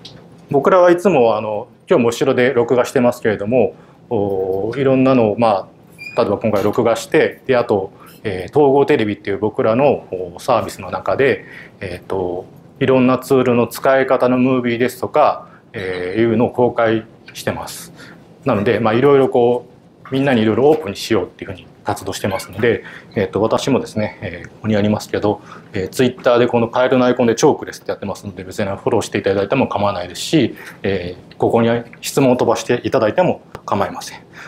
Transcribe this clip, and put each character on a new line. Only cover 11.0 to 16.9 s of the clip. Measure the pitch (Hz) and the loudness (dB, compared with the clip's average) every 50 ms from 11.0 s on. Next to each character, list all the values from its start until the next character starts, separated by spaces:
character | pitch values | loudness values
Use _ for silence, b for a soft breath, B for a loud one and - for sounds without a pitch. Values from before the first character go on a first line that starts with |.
| - - 95 | -4 -2 0
で、 | 104 135 135 110 B B B B B B B B - | 0 2 2 0 B B B B B B B B -14
え | 104 95 87 90 - | -12 -12 -12 -12 -10
ー | - | -8
と、 | 92 95 92 90 87 90 92 - - - - - - - | -6 -4 -4 -4 -6 -8 -10 -12 -18 -20 -20 -20 -8 -2
い | 135 | 0
ろ | 131 131 131 | 2 4 4
ん | 127 | 4
な | 127 131 123 | 4 2 0
ツ | - - 139 | 0 2 2
ー | 131 127 | 2 4
ル | 127 120 | 4 2
の | 120 120 | 2 2
使 | 113 - - - 139 135 135 | 0 -2 -2 0 2 2 2
い | 131 | 2
方 | 131 135 123 123 123 | 2 2 2 2 2
の | 127 | 2
ム | 127 127 131 131 127 | 2 2 2 2 0
ー | 120 | 0
ビ | 120 117 | -2 -2
ー | 113 | -2
で | 123 123 | -2 -4
す | - - | -4 -6
と | - 101 | -8 -2
か、 | - 151 143 110 92 - B B B B B _ - | 0 2 2 2 2 -2 B B B B B _ -12
え | 113 98 92 92 90 90 90 92 107 | -10 -8 -6 -6 -6 -6 -4 -2 0
ー、 | |
い | 117 | 0
う | 117 113 | 2 2
の | 110 120 | 2 0
を | 107 | 0
公 | - - 123 120 117 | 0 0 0 0 0
開 | - 117 113 | 0 0 0